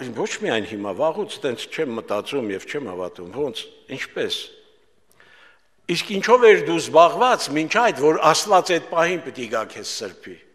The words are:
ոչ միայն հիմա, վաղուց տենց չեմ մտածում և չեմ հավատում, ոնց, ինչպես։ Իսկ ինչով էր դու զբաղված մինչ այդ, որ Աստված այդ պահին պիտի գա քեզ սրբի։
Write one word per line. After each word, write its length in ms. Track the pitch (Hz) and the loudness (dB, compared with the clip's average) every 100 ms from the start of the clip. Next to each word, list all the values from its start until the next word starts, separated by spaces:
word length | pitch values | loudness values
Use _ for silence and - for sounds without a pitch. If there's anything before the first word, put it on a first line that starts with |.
| 127 | -10
ոչ 220 | 113 208 | -6 -6
միայն 320 | - 196 113 98 | -4 -2 -2 -4
հիմա, 260 | 107 101 | -6 -6
վաղուց 440 | 92 160 202 180 - | -2 -2 -2 -8 -6
տենց 280 | 139 113 | -6 -6
չեմ 280 | - - 143 | -8 -6 -6
մտածում 560 | 113 - 104 98 139 107 | -6 -4 -6 -4 -6 -4
և 160 | 92 - | -6 -8
չեմ 220 | 156 95 | -8 -8
հավատում, 400 | 90 90 - 87 | -8 -8 -10 -12
ոնց, 320 | 117 143 - - - - | -6 -6 -6 -14 -20 -16
ինչպես։ 520 | 135 - 185 107 - - - _ _ _ _ _ _ _ - - _ _ _ - | -12 -10 -6 -6 -6 -10 -20 _ _ _ _ _ _ _ -20 -20 _ _ _ -6
Իսկ 220 | 170 - | -4 -4
ինչով 340 | 190 208 247 | -4 4 6
էր 180 | 226 185 | 8 6
դու 140 | 156 165 | 4 -2
զբաղված 720 | 127 156 165 190 247 208 - | 4 6 6 6 2 2 0
մինչ 240 | 147 160 | -4 0
այդ, 280 | 214 233 131 | 2 2 2
որ 180 | 151 160 | 2 4
Աստված 520 | 156 160 214 185 180 | 4 4 4 2 4
այդ 140 | 165 - | -2 0
պահին 360 | 170 170 175 | 0 0 0
պիտի 260 | 135 127 110 | -8 -12 -6
գա 140 | 113 | -4
քեզ 300 | 104 110 101 | -4 -10 -12
սրբի։ 420 | - 104 - 98 85 _ | -10 -10 -12 -18 -20 _